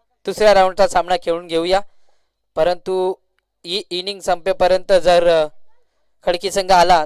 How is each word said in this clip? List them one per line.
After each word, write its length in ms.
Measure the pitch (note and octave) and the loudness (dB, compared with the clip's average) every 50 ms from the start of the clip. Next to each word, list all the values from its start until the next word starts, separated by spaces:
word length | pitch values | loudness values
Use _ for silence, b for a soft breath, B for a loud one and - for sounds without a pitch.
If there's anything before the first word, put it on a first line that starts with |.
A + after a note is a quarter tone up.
| _ _ _ _ - | _ _ _ _ -10
दुसऱ्या 280 | G3+ F3+ G#3+ G#3+ G#3 G3 | -8 -4 2 4 4 4
राऊंडचा 340 | G3 F#3 F#3+ F3+ - G3 | 4 2 2 2 0 0
सामना 280 | F#3 - F3+ E3+ F3+ F3+ F3 - | 0 0 -2 -2 -2 -4 -4 -2
खेळून 240 | E3 E3 E3+ F3+ | -4 -4 -4 -6
घेऊया. 320 | E3+ E3 E3 E3 F3+ F#3+ G3+ G3+ - _ - _ _ _ _ _ _ _ _ _ _ - | -6 -4 -4 -2 0 -2 -2 -4 -6 _ -20 _ _ _ _ _ _ _ _ _ _ -4
परंतु 580 | D#3+ D#3+ F3 F3+ F3 - F#3 F#3 F#3 F#3 F#3 F#3 - _ _ _ _ _ _ _ _ - | -2 -2 -2 -2 -6 -6 -6 -4 -4 -4 -4 -6 -8 _ _ _ _ _ _ _ _ -12
ही 180 | E3+ F3+ G#3 F3+ - | -8 -8 -8 -8 -8
इनिंग 300 | F3+ F3+ F#3 G3 G3+ F#3+ | -10 -10 -8 -10 -12 -8
संपेपर्यंत 760 | E3 G3 F3+ F3 - F#3+ F#3 F#3 F#3 F3+ F#3 F#3 - - G3 | -4 -4 -4 -4 -2 -4 -2 0 0 0 0 0 0 0 0
जर, 340 | F3+ D#3 F3+ F3 F3 E3+ | 2 4 4 2 4 4
अ, 200 | F3 E3 D#3+ D3+ D3+ - - - - - _ _ _ _ _ _ _ _ _ - | 2 2 0 0 -4 -8 -16 -20 -20 -20 _ _ _ _ _ _ _ _ _ -6
खडकी 280 | F#3+ F3 F3 - F#3+ | -4 -4 -4 -4 -6
संघ 200 | E3+ G3 F#3 F#3 | -6 -4 0 2
आला, 340 | F#3+ F3 E3+ F3+ F3+ D#3+ D3+ | 4 4 6 4 4 2 2